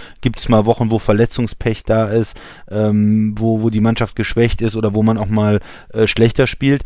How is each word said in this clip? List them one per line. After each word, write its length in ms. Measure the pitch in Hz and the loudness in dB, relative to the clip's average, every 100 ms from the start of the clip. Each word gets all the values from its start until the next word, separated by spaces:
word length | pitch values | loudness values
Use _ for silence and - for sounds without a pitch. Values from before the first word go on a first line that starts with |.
| - - | -16 -6
gibt's 300 | 127 110 - | -4 -4 0
mal 160 | 113 107 | 2 2
Wochen, 240 | 113 117 | 0 0
wo 80 | 110 | 0
Verletzungspech 840 | - 104 117 - 117 - - 110 | 0 2 2 0 -6 -4 -4 -4
da 240 | - 110 110 | 0 0 2
ist, 280 | 110 110 - - - - | 0 -2 -8 -20 -20 -8
ähm, 640 | 107 107 104 104 107 107 104 | -2 0 2 2 2 0 -2
wo, 240 | 113 113 | 0 0
wo 80 | 113 | 0
die 100 | 107 | 2
Mannschaft 360 | 110 113 113 - | 0 0 -4 -4
geschwächt 440 | 107 - 117 - | -4 0 0 0
ist 160 | 113 107 | -2 -2
oder 160 | 107 | -2
wo 100 | 104 | 0
man 140 | 110 113 | 0 0
auch 120 | 101 | 0
mal, 320 | 107 107 104 - - - | 0 2 0 -2 -16 -12
äh, 120 | 110 110 | -2 0
schlechter 400 | 107 113 - 131 | 2 2 2 -2
spielt. 360 | - 135 139 | 0 0 0